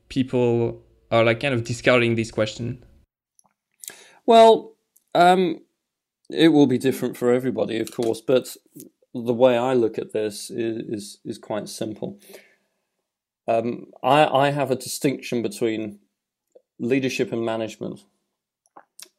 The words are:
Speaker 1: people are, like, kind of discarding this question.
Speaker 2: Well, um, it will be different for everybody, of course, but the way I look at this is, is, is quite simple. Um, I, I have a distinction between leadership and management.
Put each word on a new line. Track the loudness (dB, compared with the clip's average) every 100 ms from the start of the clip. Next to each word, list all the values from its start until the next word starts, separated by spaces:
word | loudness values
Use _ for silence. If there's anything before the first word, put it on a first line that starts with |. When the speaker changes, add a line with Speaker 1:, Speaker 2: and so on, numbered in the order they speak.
| -10
Speaker 1:
people | -4 -2 0 0 0 -2 -6 _ _ -2
are, | 2
like, | 2 0
kind | -2 -4
of |
discarding | -4 -2 2 2 2 -2
this | -4
question. | -4 -4 -4 -12 -12 -18 _ _ _ _ _ _ _ _ _ -20 -20 -20 _ 4
Speaker 2:
Well, | 8 8 6 0 _ _ _ _ 4
um, | 4 4 2 -4 _ _ _ _ _ _ -8
it | 2 4
will | 6 4
be | 2
different | 0 -2 -6 -2
for | 0
everybody, | 0 0 -4 -4 -4
of | -6
course, | -4 -4 -4
but | 0 0 0 -16 _ -20 -20 _ _
the | -10 -4
way | 2 4 4
I | 0 0
look | 0 -2
at | -6
this | -4 -6 -8 -12
is, | -6 -6 -6 -8
is, | -10 -12 -18
is | -14 -14
quite | -8 -8 -8
simple. | -10 -10 -8 -12 -14 -20 -20 _ _ _ _ _ _ _ _ _ _ -4
Um, | -2 -2 -8 -12 -4
I, | 2 4 6
I | 4 2
have | 0 -2
a | -4
distinction | -6 -4 -4 -4 -6 -6
between | -6 -4 -4 -4 -8 -12 _ _ _ _ _ -20 _ -8
leadership | -2 0 -2 -4 -4
and | -4 -4
management. | -4 -6 -8 -12 -12 _ _ _ _ _ _ _ -20 _ _ -20